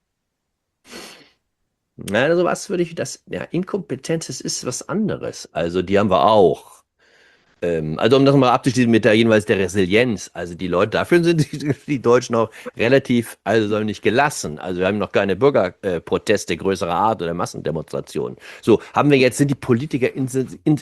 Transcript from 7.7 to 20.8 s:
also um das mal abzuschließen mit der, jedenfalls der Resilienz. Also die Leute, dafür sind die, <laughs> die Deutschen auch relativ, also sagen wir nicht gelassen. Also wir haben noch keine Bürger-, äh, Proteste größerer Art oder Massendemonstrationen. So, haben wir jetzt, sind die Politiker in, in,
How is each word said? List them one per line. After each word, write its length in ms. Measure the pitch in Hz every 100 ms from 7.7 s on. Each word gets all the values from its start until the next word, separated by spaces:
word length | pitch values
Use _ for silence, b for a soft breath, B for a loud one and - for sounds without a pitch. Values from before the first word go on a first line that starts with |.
| 82 78 78
also 180 | 113 135
um 80 | 139
das 100 | 139
mal 160 | 123
abzuschließen 380 | 123 135 120 120
mit 160 | 113 117
der, 80 |
jedenfalls 320 | 110 113 107 101
der 140 | 98
Resilienz. 720 | 95 98 92 104 127 98 -
Also 220 | - 87 85
die 120 | 92
Leute, 240 | 87 110
dafür 320 | 87 - 175
sind 280 | 170 170 -
die, 220 | 151 143 131
<laughs> 80 | -
die 140 | 143
Deutschen 340 | 117 123 127 117
auch 140 | 113 B 247 -
relativ, 640 | 113 135 - 120 113 -
also 240 | - 113 104
sagen 140 | 107
wir 40 | 107
nicht 160 | 101
gelassen. 580 | 110 113 147 - 80 73
Also 200 | 90 90
wir 80 | 92
haben 100 | 104
noch 140 | 92
keine 240 | - 98 92
Bürger-, 400 | 139 131 90 -
äh, 200 | 98 85
Proteste 560 | - 90 - 101 - 85
größerer 360 | 92 92 90
Art 280 | 85 107 107
oder 120 | 85
Massendemonstrationen. 1040 | 85 104 110 - 80 76 69 - 78 62 62 B B
So, 200 | - 104 B
haben 180 | - 143
wir 60 | 139
jetzt, 200 | 127 -
sind 140 | 139
die 40 | 139
Politiker 580 | - 117 151 135 127
in, 140 | - 131 131 127 -
in, 180 | 156 151